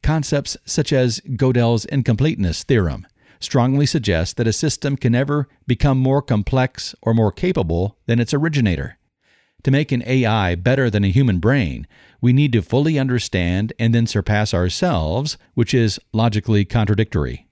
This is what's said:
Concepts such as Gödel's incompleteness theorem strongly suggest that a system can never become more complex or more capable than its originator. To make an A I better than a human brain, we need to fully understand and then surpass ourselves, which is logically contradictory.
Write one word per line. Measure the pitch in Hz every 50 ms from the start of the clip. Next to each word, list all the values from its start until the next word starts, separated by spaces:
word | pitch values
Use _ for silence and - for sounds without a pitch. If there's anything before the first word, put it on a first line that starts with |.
| -
Concepts | 147 156 160 147 - - 143 139 - - - _
such | - - - 143 - 147
as | 131 127 123 110 -
Gödel's | _ - 131 104 135 131 123 120 117 117 117 113 -
incompleteness | - - 139 120 - 117 104 131 160 - - 98 87 82 - -
theorem | - 139 113 95 82 67 52 - _ _ _ _ _ _ _
strongly | - - - 131 120 127 131 139 147
suggest | 131 - 160 110 101 90 80 82 - -
that | - 120
a | 113 104
system | - - 151 - - - 139 139
can | 131 - 127
never | 117 120 139 143 143 147 139 _ _ _ _
become | - 123 - - 143 135
more | 131 131 131 135 143
complex | 139 - 127 107 104 - - 131 127 127 _ - - - - _
or | - 117 113
more | 117 110 101
capable | - - - 180 185 156 107 80 82 85 92 104 - _ _
than | - 117 120
its | 120 - -
originator. | 143 151 165 151 143 120 101 87 71 67 - - _ _ _ _ _ _ _ _ _ _ _ _ _ _
To | 135
make | 135 139 151 -
an | 135 123 -
A | - 131 131 123
I | 110 110 110 98 90 87
better | 87 90 123 131 139 135 120
than | 101 104 101
a | 98
human | 87 131 139 123 98 90
brain, | 82 107 135 143 110 78 65 55 67 - _ - - - _ _
we | - 123
need | 123 135 147 147 120
to | 113
fully | 90 - - 131 147 160 160 143
understand | 135 135 123 120 - - - 92 87 85 90 95 104 113 - -
and | 113 113 113
then | 120 117
surpass | 113 - 107 95 - 104 104 107 101 -
ourselves, | 87 90 90 - - - 180 151 85 78 76 87 120 143 151 - - _ _ _
which | - 117 - -
is | 127 117 107 98 - _ _ -
logically | 110 113 117 104 107 - - 110 104 101
contradictory. | - - 120 107 101 107 95 110 - - 85 71 62 62 65 _ _